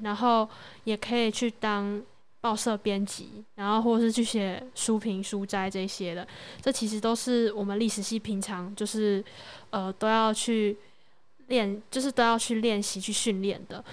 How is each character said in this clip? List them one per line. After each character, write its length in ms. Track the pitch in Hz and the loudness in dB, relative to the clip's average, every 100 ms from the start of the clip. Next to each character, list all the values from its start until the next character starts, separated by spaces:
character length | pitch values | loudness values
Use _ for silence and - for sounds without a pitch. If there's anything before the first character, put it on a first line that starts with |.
然 140 | 214 208 | -4 0
后 300 | 247 233 220 - - - | 4 4 2 -4 -18 -8
也 100 | 220 | -4
可 220 | 214 - 240 | -4 0 0
以 140 | 226 | 2
去 200 | 208 240 | 0 -2
当 520 | 220 214 208 202 208 254 - - - | 0 0 0 0 -4 -8 -16 -20 -4
报 160 | 233 220 | -2 0
社 200 | 240 208 | 0 0
编 260 | 214 196 | 0 0
辑， 400 | 202 - - 208 220 | -2 -4 -12 -16 -16
然 160 | - 202 | -6 0
后 120 | 220 | 2
或 160 | 226 226 | 4 4
是 120 | 226 | 4
去 140 | 220 | 4
写 380 | 226 226 196 185 254 | 2 0 0 -2 -8
书 240 | - - 220 | -4 0 0
评、 240 | 226 190 | 0 -4
书 220 | 196 202 | -4 -4
斋 240 | 196 202 190 | -2 -2 -2
这 180 | 190 190 | -2 -4
些 280 | - 180 | -4 -6
的， 120 | 170 180 - - - | -6 -8 -14 -16 -4
这 100 | 269 | 0
其 160 | 262 214 | 0 0
实 120 | 214 | 0
都 140 | 226 | 0
是 380 | 226 247 240 226 | 0 2 4 4
我 100 | 208 | 2
们 160 | 202 202 | -2 0
历 100 | 226 | 0
史 140 | 208 | 0
系 160 | 202 220 | -2 -4
平 220 | 220 202 | -2 -4
常 340 | 202 185 180 | -4 -6 -8
就 120 | 202 208 | -6 -4
是， 380 | 220 208 196 208 - - - - | 0 2 2 -2 -12 -18 -18 -8
呃， 220 | 214 190 | -4 -4
都 160 | 190 220 | -2 2
要 240 | 220 220 | 4 4
去 440 | 220 - 226 208 208 - - - - - - - | 2 2 2 2 0 -8 -20 -20 -20 -20 -20 -2
练， 340 | 247 202 208 - | 0 0 -2 -6
就 100 | 262 | -2
是 100 | 269 | 0
都 120 | 254 | 4
要 160 | 233 226 | 4 4
去 180 | - 226 | 2 2
练 260 | 226 202 | 2 2
习、 180 | 202 190 | 0 -4
去 120 | 190 | -4
训 300 | 208 233 190 | -2 0 0
练 180 | 196 - - | 0 -4 -8
的。 160 | 180 - | -12 -12